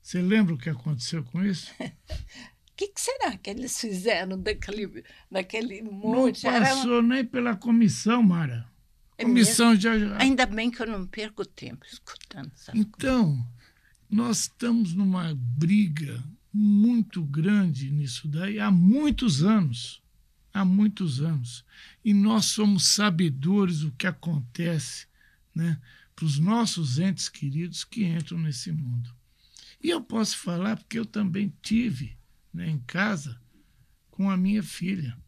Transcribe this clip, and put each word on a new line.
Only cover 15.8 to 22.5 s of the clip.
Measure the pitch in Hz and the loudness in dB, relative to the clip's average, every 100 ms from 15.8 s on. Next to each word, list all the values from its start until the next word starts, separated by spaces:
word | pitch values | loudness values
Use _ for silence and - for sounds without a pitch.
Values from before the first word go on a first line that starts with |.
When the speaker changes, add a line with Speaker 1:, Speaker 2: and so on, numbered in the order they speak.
| 196 151 143 120 147 - _ | 2 -2 -6 -8 -12 -18 _
Speaker 1:
muito | 208 208 202 226 240 - 180 | 2 4 6 6 4 0 -4
grande | 151 143 170 208 180 131 135 | -4 0 2 4 2 0 -2
nisso | 147 139 120 151 | -2 -2 -6 -6
daí | 151 190 208 | -4 -4 -2
há | 208 | 4
muitos | 180 180 262 302 - 240 135 | 6 8 6 2 2 0 2
anos. | 185 220 156 120 - - _ _ _ _ _ | 4 4 2 -4 -10 -16 _ _ _ _ _
Há | 196 185 | 0 2
muitos | 190 214 208 180 127 | 4 4 2 -4 -2
anos. | 160 151 120 - _ - - _ | -2 -2 -6 -12 _ -20 -20 _
E | 220 | 2
nós | 202 208 220 | 4 4 4
somos | - | 0